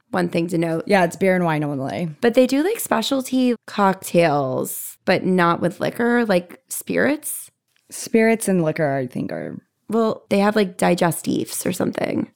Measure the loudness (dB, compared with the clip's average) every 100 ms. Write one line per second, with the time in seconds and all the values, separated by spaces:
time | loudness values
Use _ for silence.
0 | _ -4 -2 -2 -2 -2 -2 -2 2 2
1 | 2 2 0 2 2 0 -2 -4 -6 -4
2 | -6 0 2 4 4 4 0 -2 -2 -2
3 | 0 -2 -2 0 0 0 -6 0 2 2
4 | 0 2 4 2 0 -2 -4 -8 -12 -8
5 | 0 0 2 2 4 2 -2 -2 -4 -2
6 | 0 2 2 0 0 -18 _ -14 -4 0
7 | 0 0 -6 -12 -14 _ _ _ _ -14
8 | 0 2 4 2 2 2 0 0 -2 -2
9 | -4 -6 -6 -6 -8 -12 _ _ _ 0
10 | 0 -2 _ 2 4 2 0 0 0 2
11 | 2 0 -2 -4 -4 -6 -6 -2 -4 -2
12 | -4 -4 -6